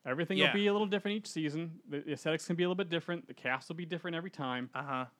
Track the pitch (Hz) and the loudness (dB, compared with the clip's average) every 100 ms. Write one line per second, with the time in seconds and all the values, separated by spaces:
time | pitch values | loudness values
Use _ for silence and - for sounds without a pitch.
0 | 127 135 165 190 147 196 208 208 208 202 | -4 -2 2 4 6 6 4 4 2 0
1 | 202 214 208 165 156 151 165 170 - 143 | 0 -2 -4 -2 -2 -2 -4 -8 -8 -6
2 | 143 139 160 156 - 170 180 180 185 165 | -4 -2 0 0 0 2 2 2 0 -2
3 | - 175 - - 127 131 - 165 170 175 | -2 -4 -8 -6 -2 -2 -2 -8 -6 -4
4 | 175 165 185 - 135 123 123 131 139 131 | -4 -4 -4 -4 -2 -2 -4 -6 -2 -2
5 | 127 | -4